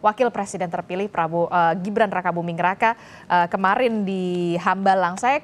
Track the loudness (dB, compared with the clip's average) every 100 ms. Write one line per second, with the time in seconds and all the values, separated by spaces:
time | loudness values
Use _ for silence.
0 | 0 2 0 -2 -6 -6 -6 -6 -6 -6
1 | -4 -2 -2 0 0 2 2 2 -2 0
2 | 0 0 -2 -2 -4 -2 -2 0 0 -2
3 | -8 -16 0 2 2 0 2 2 2 0
4 | -2 -2 -2 -2 -2 0 0 0 2 4
5 | 2 0 0 0